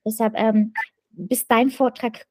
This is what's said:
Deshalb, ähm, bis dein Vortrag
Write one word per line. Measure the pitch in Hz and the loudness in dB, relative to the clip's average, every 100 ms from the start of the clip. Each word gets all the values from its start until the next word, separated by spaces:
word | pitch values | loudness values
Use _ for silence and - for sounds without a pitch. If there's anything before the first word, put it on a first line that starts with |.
Deshalb, | 220 220 220 220 | -8 -2 -2 2
ähm, | 220 214 214 - - _ _ | 2 2 2 -2 -10 _ _
bis | - 180 254 - | -12 -4 -4 2
dein | 226 262 | 2 2
Vortrag | - 262 247 240 220 - | 2 -2 -2 -8 -8 -18